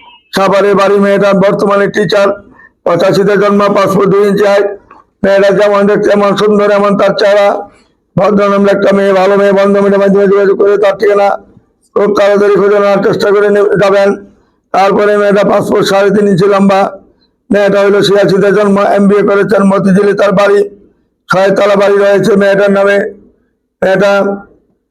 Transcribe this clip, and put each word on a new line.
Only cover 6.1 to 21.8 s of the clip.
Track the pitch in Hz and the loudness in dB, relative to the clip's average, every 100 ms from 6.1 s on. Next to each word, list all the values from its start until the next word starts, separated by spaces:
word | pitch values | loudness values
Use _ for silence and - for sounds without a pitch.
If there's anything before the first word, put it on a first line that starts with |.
এমন | 202 202 196 | 0 0 0
সুন্দর, | 214 208 208 | 0 0 0
এমন | 202 202 196 | 0 0 0
তার | 196 - | -2 0
চেহারা, | 208 208 202 - - _ _ _ _ 175 | 0 2 0 -2 -8 _ _ _ _ -4
ভদ্রনম্র | 185 202 202 202 202 | -2 0 0 0 0
একটা | 196 196 | 0 0
মেয়ে, | 196 196 | 0 0
ভালো | 190 190 202 | 0 0 0
মেয়ে। | 202 | 0
বন্ধন | 196 202 202 | 0 0 0
মিডিয়ার | 202 196 | 0 0
মাধ্যমে | 202 196 196 | 0 0 2
যোগাযোগ | 202 196 196 | 2 0 0
করে | 202 202 | 0 0
তার | 202 | 0
ঠিকানা | 196 208 202 202 - - _ _ _ _ - | 0 0 0 0 -4 -10 _ _ _ _ -4
খুব | 202 202 | -2 0
তাড়াতাড়ি | 202 202 202 202 | 0 2 0 0
খুঁজে | 196 208 | 0 0
নেওয়ার | 202 196 | 0 0
চেষ্টা | 208 175 208 | -2 -2 -2
করে | 202 208 | 0 0
নে-, | 202 202 202 | 0 0 0
যাবেন। | 202 196 196 196 - _ _ _ _ | 0 2 0 -2 -10 _ _ _ _
তারপরে | 180 196 208 208 208 | -2 0 0 0 0
মেয়েটা | 202 202 | 0 0
পাঁচ | 175 196 | 0 -2
ফুট | 190 208 | -2 -2
সাড়ে | 185 196 202 | 0 0 0
তিন | 202 202 | 0 0
ইঞ্চি | 180 196 | 0 0
লম্বা। | 196 196 196 196 - _ _ _ _ - | 0 2 0 -2 -6 _ _ _ _ -4
মেয়েটা | 202 196 202 | -2 0 0
হইল | 202 202 | 0 0
ছিয়াশিতে | 165 202 180 190 202 | 0 0 0 0 0
জন্ম, | 190 208 196 | 0 0 0
এমবিএ | 202 202 196 208 | 0 0 0 0
করেছেন, | 196 202 190 202 | 0 0 0 0
মতিঝিলে | 196 196 196 185 208 | 0 0 0 0 0
তার | 196 202 | 0 0
বাড়ি। | 196 202 202 196 - _ _ _ _ - | 0 2 0 -2 -8 _ _ _ _ -6
ছয়তলা | 180 196 190 202 | -2 0 0 0
বাড়ি | 196 | 0